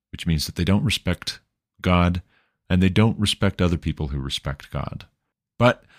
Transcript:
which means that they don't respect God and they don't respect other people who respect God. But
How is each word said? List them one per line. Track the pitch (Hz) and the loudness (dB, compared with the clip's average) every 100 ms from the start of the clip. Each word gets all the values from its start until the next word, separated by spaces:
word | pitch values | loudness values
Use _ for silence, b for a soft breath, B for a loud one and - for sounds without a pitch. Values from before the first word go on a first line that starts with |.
| _ | _
which | - 85 | -6 -2
means | 78 - | -2 -2
that | - | -2
they | |
don't | 85 101 | 0 2
respect | 135 - 92 87 - - _ _ _ _ | 0 -2 -4 -4 -6 -12 _ _ _ _
God | 92 87 87 87 - _ _ _ - | 2 4 4 0 -6 _ _ _ -2
and | 92 | 2
they | 95 | 4
don't | 101 113 - | 4 2 2
respect | 101 - 101 - | -2 0 -2 0
other | 90 85 | 0 0
people | 82 76 73 | -4 -4 -6
who | 71 | -6
respect | 67 - 69 69 - | -6 -8 -8 -10 -10
God. | 69 - - - _ _ _ _ - | -8 -8 -12 -16 _ _ _ _ 2
But | 120 - b | 2 2 b